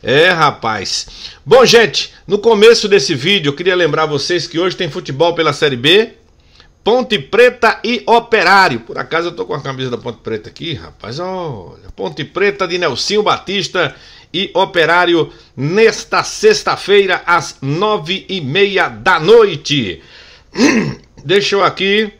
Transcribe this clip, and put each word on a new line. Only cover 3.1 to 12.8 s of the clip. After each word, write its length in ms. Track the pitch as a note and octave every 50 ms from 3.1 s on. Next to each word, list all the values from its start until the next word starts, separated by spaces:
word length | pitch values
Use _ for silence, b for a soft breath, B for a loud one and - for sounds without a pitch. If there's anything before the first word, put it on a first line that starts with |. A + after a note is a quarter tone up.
| E3
vídeo 360 | B2+ B2+ F3+ G3+ G3 D3+ C#3+
eu 40 | C#3
queria 180 | C#3+ F3 F#3+ F#3
lembrar 320 | F3+ F3 D#3 D3 D#3 D#3+
vocês 400 | D3+ D3 C#3 - - F3 E3+ -
que 140 | - - D#3+
hoje 160 | F3+ F#3+ F3
tem 140 | - F#3 D#3+
futebol 440 | C#3 F#3 - - C#3 C3+ E3 E3+ E3
pela 200 | E3 D#3+ D3+ C3+
Série 240 | - E3 D3 C3+
B. 380 | A#2+ A#2+ D3+ F3 G#3 A3 A3+ - _ _ _ _ b b b b b b b b _ _
Ponte 340 | F#3+ A3+ B3+ B3 - G#3+
Preta 640 | F3+ C3+ - - A3 A#3+ B3 A#3+ - - A3 G3 - -
e 180 | A3 B3 G#3+ -
Operário. 760 | - A3+ A#3 A3+ - A3+ G#3+ E3+ F3 G3 G3 F#3+ F3 C3 A2
Por 160 | - - -
acaso 320 | D3+ C#3 - D#3 E3 E3+ F3
eu 20 |
tô 140 | E3 F3 F#3
com 80 | - E3
a 80 | C#3+
camisa 300 | C#3+ C#3 C3 B2+ C3 B2+
da 60 | A#2+
Ponte 200 | A2 A#2+ B2+ A2 _
Preta 280 | _ A2+ A2 G#2+ - A#2
aqui, 240 | - - C#3+ E3 D3+
rapaz. 460 | G2 E2+ D#2+ - _ - G2+ A#2+ D3+
Olha, 720 | F3+ F#3 F#3 F#3 F3 D#3+ B2+ G2+ F2 - - - F#2+ F#2+ -
Ponte 300 | - G3 F#3+ D3+ - D#3
Preta 420 | D3 _ F3 G3 G3+ G3+ G3+ F#3+
de 100 | E3+ F3
Nelsinho 460 | F3+